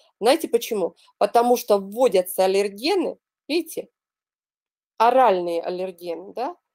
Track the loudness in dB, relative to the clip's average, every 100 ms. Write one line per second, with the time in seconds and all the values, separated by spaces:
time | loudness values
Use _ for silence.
0 | _ -2 0 2 0 -4 -2 -4 -6 -8
1 | _ -4 0 2 4 2 2 0 0 0
2 | 2 2 0 0 0 2 -2 -4 -2 -2
3 | -2 -8 _ _ -6 -4 -4 -10 -14 _
4 | _ _ _ _ _ _ _ _ _ 0
5 | 2 4 4 2 0 -4 -6 -8 -8 -10
6 | -12 -12 -12 -10 -10 -10 _